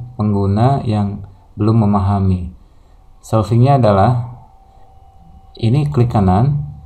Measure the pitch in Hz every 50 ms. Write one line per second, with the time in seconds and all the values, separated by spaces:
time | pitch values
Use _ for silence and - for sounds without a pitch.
0 | - - - - 104 107 101 101 98 98 98 107 117 131 139 139 - - 107 107
1 | 101 101 98 101 - - - - - - - - 104 107 113 117 107 101 101 98
2 | 98 98 101 98 98 95 92 90 90 - - - - _ _ - - _ - -
3 | - - - - - - - 110 104 98 117 117 123 139 143 135 117 107 101 95
4 | 98 - 120 - - - - - - - _ - - _ - - - - - -
5 | - - - - - - - - - - - - - - 131 151 147 147 - 131
6 | 117 120 - 113 95 92 92 98 127 147 - - - - - - -